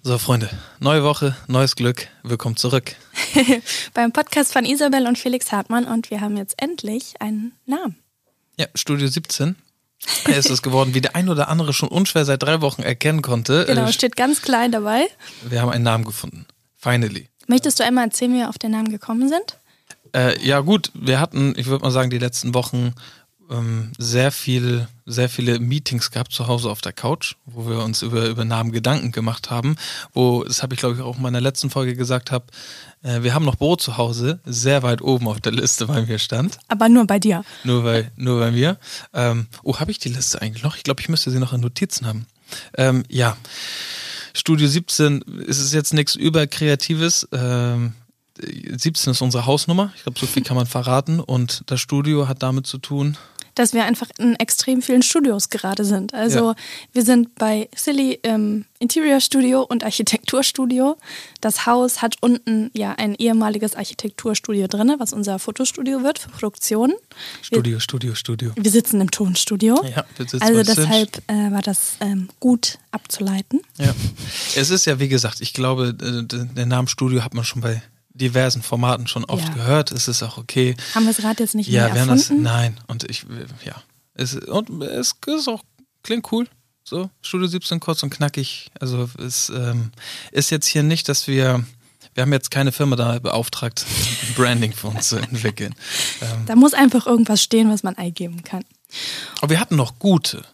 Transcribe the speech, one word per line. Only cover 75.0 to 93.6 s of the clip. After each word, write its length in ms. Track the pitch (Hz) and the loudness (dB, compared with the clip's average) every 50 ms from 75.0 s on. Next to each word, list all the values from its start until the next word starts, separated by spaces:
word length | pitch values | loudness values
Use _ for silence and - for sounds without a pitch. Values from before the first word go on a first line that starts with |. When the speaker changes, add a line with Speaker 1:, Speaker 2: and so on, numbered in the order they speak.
| 139 135 | 2 2
Speaker 1:
gesagt, 320 | 135 127 120 110 - - | 2 2 2 0 -4 -6
ich 120 | - - - | -10 -8 -4
glaube, 360 | - 127 127 131 127 127 123 120 - | -2 0 0 0 0 0 -2 -2 -4
äh, 220 | - 123 123 120 117 | -6 -4 -4 -4 -6
d-, 220 | 117 - 120 123 123 123 | -6 -6 -6 -6 -6 -4
der 100 | 127 123 | -4 -2
Name 220 | 120 127 127 127 127 | 0 2 0 0 0
Studio 360 | - - 131 127 127 123 113 | -2 -2 0 2 2 0 0
hat 100 | 120 - | -2 -4
man 100 | 120 117 | -4 -6
schon 180 | - - 123 | -4 -6 -4
bei 200 | 113 117 113 113 - - _ _ _ _ _ | -4 -2 -4 -4 -6 -12 _ _ _ _ _
diversen 480 | 127 131 127 120 127 131 131 123 123 | -4 -2 0 2 2 2 2 0 -4
Formaten 460 | 113 - - 120 123 123 127 120 123 - | -4 -4 -2 0 2 0 0 0 -2 -6
schon 180 | - 120 117 | -6 -6 -4
oft 220 | - - - 160 160 | -4 -4 -4 -2 -4
Speaker 2:
Ja. 60 | 160 | -4
Speaker 1:
gehört. 380 | 131 117 120 139 151 147 - | -4 0 2 2 2 2 0
Es 160 | 139 127 - - | -2 -4 -2 -2
ist 140 | 120 - - | -2 -4 -4
auch 140 | 117 - - | -6 -8 -12
okay. 380 | 117 - - 131 127 127 123 120 - - - | -14 -4 0 0 2 2 0 -4 -8 -4 0
Speaker 2:
Haben 120 | 220 226 | 2 2
wir 80 | 220 226 | 2 2
das 100 | - 208 | 0 0
Rad 160 | 214 220 - | -2 0 0
jetzt 160 | 233 208 - | -2 -2 -2
nicht 140 | 214 208 190 | -2 -2 2
Speaker 1:
Ja, 160 | 123 123 117 | 2 4 4
Speaker 2:
mehr 80 | 117 - | 4 4
Speaker 1:
wir 60 | 120 | 2
haben 60 | 127 131 | 4 6
das, 120 | 240 262 277 | 6 4 4
Speaker 2:
erfunden? 200 | - 285 294 302 | 4 2 2 2
Speaker 1:
nein. 340 | 120 117 117 120 117 110 117 - - | 2 2 2 0 0 -2 -6 -10 -10
Und 220 | 120 113 - - | -10 -10 -8 -10
ich, 160 | 120 - - - 117 117 127 123 - - - | -10 -12 -12 -12 -14 -14 -14 -16 -18 -16 -16
ja. 100 | - - - - _ _ _ _ _ _ | -16 -16 -16 -20 _ _ _ _ _ _
Es, 220 | - 127 123 135 | -6 -6 -6 -6
und 480 | - - - - - 220 - - 165 135 | -8 -8 -4 -4 -4 -4 -4 -8 -10 -8
es 300 | - - - 127 - - _ - | -6 -6 -4 -4 -4 -4 _ -6
ist 220 | - 294 311 285 269 | -4 -4 -4 -2 -4
auch, 160 | 226 208 - _ _ _ _ _ _ _ _ | -6 -6 -10 _ _ _ _ _ _ _ _
klingt 260 | - 220 240 226 - | -4 -4 -4 -2 -2
cool. 160 | - 226 240 233 _ _ _ _ _ _ _ | -2 -2 -2 -4 _ _ _ _ _ _ _
So, 260 | - - 165 185 190 _ _ | -8 -6 -6 -6 -8 _ _
Studio 260 | - - - 185 185 180 | -12 -6 -4 -2 -2 -2
siebzehn, 320 | 170 185 - - 175 165 | -2 -4 -4 -4 -6 -4
kurz 240 | - - 165 - - | -2 -4 -4 -2 -4
und 60 | 139 | -6
knackig. 600 | - - 151 143 - - 135 - - - - - _ - | -2 -2 -2 -2 -2 -4 -6 -6 -8 -12 -14 -18 _ -10
Also 300 | 135 127 123 123 123 120 123 - | -6 -4 -2 -4 -4 -6 -6 -10
es, 320 | - 127 123 - - - | -10 -6 -4 -4 -4 -4
ähm, 420 | - 127 123 120 117 117 117 113 - - - - - - - - | -4 -4 -2 -2 -2 -2 -2 -4 -6 -12 -16 -16 -14 -14 -16 -4
ist 180 | - - 147 - | 0 0 2 2
jetzt 140 | 165 151 - - | 0 0 0 0
hier 160 | - 156 147 | 2 2 4
nicht, 240 | 151 165 160 - - | 4 2 2 0 -2
dass 200 | 143 - - - | -2 -2 0 0
wir, 360 | - 131 131 131 127 123 120 120 - - _ _ _ _ - - _ | 2 2 4 4 2 2 0 -4 -10 -20 _ _ _ _ -20 -12 _
wir 80 | - 127 | -2 0
haben 100 | 143 143 | 2 2
jetzt 180 | 131 - - | 0 0 -2
keine 220 | - 139 139 135 123 | -2 0 0 0 2
Firma 240 | - 147 139 131 120 | 2 2 2 2 2
da 200 | 120 117 120 120 | 2 0 0 0
beauftragt, 640 | 123 - - 117 120 - - - | -2 -2 -2 -2 -2 -4 -6 -6